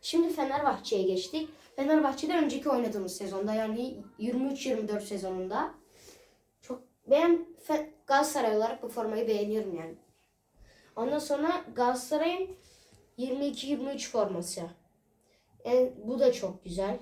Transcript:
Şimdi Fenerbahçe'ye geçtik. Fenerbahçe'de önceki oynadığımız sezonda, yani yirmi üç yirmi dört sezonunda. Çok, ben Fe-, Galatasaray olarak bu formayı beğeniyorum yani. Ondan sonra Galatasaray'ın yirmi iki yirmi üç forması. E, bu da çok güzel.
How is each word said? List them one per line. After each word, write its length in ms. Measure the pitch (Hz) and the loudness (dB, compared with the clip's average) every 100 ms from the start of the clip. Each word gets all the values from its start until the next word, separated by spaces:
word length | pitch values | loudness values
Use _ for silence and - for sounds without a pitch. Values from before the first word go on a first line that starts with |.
Şimdi 300 | - 330 339 | 0 2 2
Fenerbahçe'ye 680 | - 269 277 294 - - 208 | 2 0 2 2 0 0 2
geçtik. 480 | 185 185 - 311 311 - - - | 2 0 -2 -4 -6 -12 -16 -4
Fenerbahçe'de 560 | 277 311 277 262 311 | 4 6 4 0 0
önceki 380 | 349 285 - 294 | 2 2 0 0
oynadığımız 460 | 247 233 208 185 - | 2 0 -2 -6 -6
sezonda, 380 | 196 190 208 | -6 -4 -2
yani 480 | 214 220 220 254 208 - - | 0 -2 -2 -6 -8 -14 -6
yirmi 340 | 220 247 269 | -4 0 -2
üç 140 | 277 269 | -2 -2
yirmi 220 | 220 208 | -2 -2
dört 160 | 208 | -4
sezonunda. 720 | - 202 185 185 185 254 339 - _ - - - - _ _ _ | -4 -6 -4 -4 -4 -4 -4 -8 _ -20 -20 -20 -20 _ _ _
Çok, 220 | - 247 - _ - | -12 -12 -12 _ 4
ben 400 | 285 339 339 - - - | 6 8 4 2 -14 -2
Fe-, 220 | 302 - - - | -2 -2 -12 2
Galatasaray 500 | 277 302 285 233 208 | 2 4 0 2 2
olarak 260 | 220 - | 0 -4
bu 60 | 226 | -8
formayı 400 | 240 220 220 226 | -4 -4 -2 0
beğeniyorum 480 | 208 208 214 196 170 | 0 0 -2 -2 -6
yani. 180 | 165 - _ _ _ _ _ _ - _ _ - | -10 -14 _ _ _ _ _ _ -20 _ _ -4
Ondan 220 | 240 294 | 0 0
sonra 460 | 294 285 311 349 - | 0 0 2 0 -2
Galatasaray'ın 840 | 240 247 254 - 302 330 359 381 - - - _ _ _ - | 0 2 2 0 0 2 0 -4 -8 -20 -20 _ _ _ -8
yirmi 300 | 254 262 285 | -4 -2 -2
iki 200 | - 269 | -4 -4
yirmi 240 | 294 269 | -4 -2
üç 200 | 277 - | -6 -4
forması. 600 | 240 190 175 170 - 170 - _ _ _ _ _ _ _ _ - | 0 0 -2 -6 -8 -8 -12 _ _ _ _ _ _ _ _ 2
E, 260 | 247 254 - | 4 4 0
bu 140 | 214 262 | -6 4
da 140 | 262 | 4
çok 320 | 240 196 - | 4 -4 -8
güzel. 340 | 180 170 196 247 | -10 -4 -2 -2